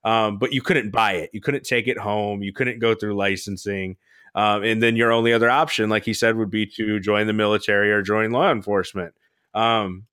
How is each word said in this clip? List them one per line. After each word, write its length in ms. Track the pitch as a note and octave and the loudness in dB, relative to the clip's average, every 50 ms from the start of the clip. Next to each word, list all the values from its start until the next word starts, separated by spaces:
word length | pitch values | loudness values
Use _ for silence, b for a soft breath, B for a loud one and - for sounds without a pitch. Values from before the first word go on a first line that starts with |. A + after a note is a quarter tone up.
| _ | _
Um, 320 | A2+ A2+ A2+ A2 G#2+ G#2 | 2 2 2 2 0 0
but 160 | G2 - - C#3 | -2 -4 -2 -2
you 80 | C3 | -4
couldn't 300 | - - F#3 D3 G#2+ G#2 | -2 0 0 0 0 0
buy 240 | G2 A#2 A2+ G#2 F#2+ | 0 0 2 2 0
it. 160 | F2 D#2 - - | -2 -4 -6 -10
You 80 | - | -6
couldn't 240 | - - C#3+ C#3 - | -4 -4 -4 -4 -4
take 240 | - C3 A#2+ A2 B2 | -2 -2 -2 0 -2
it 80 | A#2+ | -4
home. 440 | - - G#2 G#2 G#2+ G#2 G#2 G#2 G2+ | -4 -4 -2 -2 -2 -2 -2 -4 -6
You 120 | G2+ G2 G2 | -6 -8 -10
couldn't 260 | - C3+ B2 A2+ A2+ | -8 -8 -8 -6 -2
go 160 | A2+ A2+ A2+ | 0 0 0
through 220 | A2 G#2+ G#2+ G2+ | 0 -2 -4 -2
licensing. 800 | G2+ G2 G2 G2 F#2 - G#2 G2 F2+ - G2+ G2 G2 F#2+ F#2+ F#2 b b b b b b b b | 0 0 0 -2 -2 -6 -10 -10 -8 -6 -6 -4 -4 -6 -8 -8 b b b b b b b b
Um, 300 | - G#2+ G#2+ G#2 G#2 G2+ | 0 2 2 2 2 2
and 180 | A2+ A2+ A2+ | 0 2 4
then 140 | A#2 A#2 A#2 | 2 2 4
your 160 | A2+ A#2 A#2 | 4 4 4
only 220 | A#2 A#2 A2+ A#2 A#2 | 4 4 4 4 4
other 160 | A2+ A#2 A#2 | 4 4 4
option, 400 | B2+ C#3+ D#3+ D#3 - - A2 G#2+ | 4 4 2 0 0 -2 0 0
like 160 | A2 G#2+ - | 0 0 0
he 80 | - G#2+ | -2 -2
said, 240 | - A#2 A2+ A2+ | 0 2 0 2
would 120 | A2+ A2 G2 | 0 -2 -2
be 160 | G2 G#2+ G#2+ G2+ - | -2 -4 -4 -4 -6
to 240 | - A2 G#2+ G#2+ G#2+ | -6 -4 -2 -2 -2
join 260 | F#2+ G#2 G#2 G#2 G#2+ | 0 0 0 2 2
the 60 | G#2+ G#2+ | 0 0
military 580 | G#2+ G#2+ G#2 G#2+ G2+ - - G#2 G2+ G#2 G#2 | 2 2 2 2 0 2 2 2 2 4 4
or 100 | G#2 G#2 | 2 2
join 300 | G2 F#2+ G#2 A2 A2 A2 | 0 0 0 0 0 0
law 180 | A#2 B2+ E3 G3 | 0 0 2 2
enforcement. 640 | D3 A2 F#2+ G2+ G2+ G2 F2+ - - G2 F2+ D#2+ _ _ _ _ _ _ _ _ _ | 0 0 -2 -2 0 0 -2 -2 -6 -8 -8 -8 _ _ _ _ _ _ _ _ _
Um, 520 | G#2+ A2+ A2+ A2+ A2+ G#2 F#2+ F2+ F#2 G#2+ _ | 0 0 2 2 0 0 -4 -8 -10 -16 _